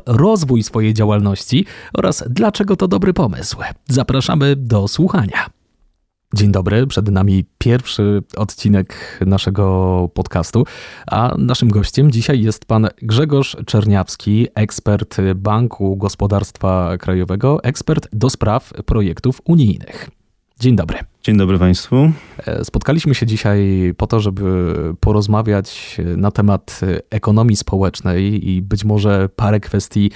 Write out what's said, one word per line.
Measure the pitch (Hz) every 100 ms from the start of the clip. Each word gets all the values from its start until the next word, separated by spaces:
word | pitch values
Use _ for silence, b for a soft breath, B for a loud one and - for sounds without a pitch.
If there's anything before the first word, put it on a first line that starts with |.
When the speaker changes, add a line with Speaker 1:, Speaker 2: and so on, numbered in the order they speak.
| -
Speaker 1:
rozwój | 117 185 220 143 120
swojej | 104 113 110
działalności | 107 107 104 104 98 - 135 B B B
oraz | - 190 - 120
dlaczego | 135 214 - 202 180
to | 190
dobry | 196 190
pomysł. | 180 127 - - - - - -
Zapraszamy | 131 123 131 - 151 139 139
do | 120 104 101
słuchania. | - 175 185 196 - - - _ _ _ _ _ _ _
Dzień | 101 104
dobry, | 98 92 104 135
przed | 98 104
nami | 92 98 95 87 _
pierwszy | 120 123 - - 104 104 - -
odcinek | 101 - 101 101 92 - - - 92
naszego | 95 - 95 95 92 92 90 87
podcastu, | - 92 92 87 117 147 B B B -
a | 107 120 -
naszym | 127 123 120
gościem | 104 98 - 147
dzisiaj | 117 113 135
jest | 110 - -
pan | 113 110 -
Grzegorz | 117 113 151 143 139 - -
Czerniawski, | 110 104 101 92 - 101 104 120 -
ekspert | 110 - - 104 101 - 95 95
Banku | 101 107 120 - 98 98
Gospodarstwa | 101 - 101 101 98 - 95 92 87 90
Krajowego, | - 92 90 98 127 151
ekspert | 123 - - 156 -
do | 110 143
spraw | - 107 117 - - -
projektów | 110 95 - 123 - -
unijnych. | 170 113 73 - - - - _ _ _ -
Dzień | 127 107
dobry. | 80 - - _
Speaker 2:
Dzień | - 104
dobry | 95 95
państwu. | 90 90 - 127 156 156 B B -
Speaker 1:
E, | 117 120
spotkaliśmy | 113 - 160 156 131
się | 117
dzisiaj | 110 104 101 98 95 90 85
po | 107
to, | 113
żeby | 104 95 98 92 87 85 80 85
porozmawiać | 113 107 104 107 110 101 92 - - - 85 87
na | 98
temat | 107 104 95 - - 92 82 -
ekonomii | 110 - 107 117 101
społecznej | - 95 95 - 92 90 98 104 -
i | 92
być | 98 101 107
może | 104 104 98 95 -
parę | 107 104
kwestii, | - 101 - 104 101